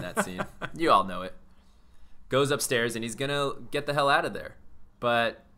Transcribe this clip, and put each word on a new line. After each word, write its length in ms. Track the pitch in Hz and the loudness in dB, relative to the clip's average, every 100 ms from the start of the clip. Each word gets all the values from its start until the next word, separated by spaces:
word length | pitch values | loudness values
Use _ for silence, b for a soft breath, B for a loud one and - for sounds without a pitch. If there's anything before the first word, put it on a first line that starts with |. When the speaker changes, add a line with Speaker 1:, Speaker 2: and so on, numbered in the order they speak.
Speaker 1:
that 220 | 90 - | -4 -2
scene. 200 | 135 92 - - | -2 -4 -8 -8
Speaker 2:
<laughs> 160 | 160 147 | -10 0
Speaker 1:
You 140 | 160 | 6
all 140 | 104 | 6
know 180 | 95 90 | 4 -4
it. 120 | 92 - - b b b b b b b - | -8 -12 -18 b b b b b b b 0
Goes 220 | 131 143 | 2 4
upstairs, 440 | 143 - 120 117 117 | 2 2 2 2 -2
and 60 | |
he's 100 | 117 | -6
gonna 380 | 110 139 143 139 - 120 | -4 -4 0 -2 -4 -4
get 160 | 143 139 | -4 0
the 80 | |
hell 140 | 143 139 | 2 4
out 140 | 156 151 | 4 2
of 80 | |
there. 220 | 98 - - - - - - | -4 -10 -14 -18 -16 -16 -4
But 420 | 120 117 113 - - | 2 4 2 -2 -18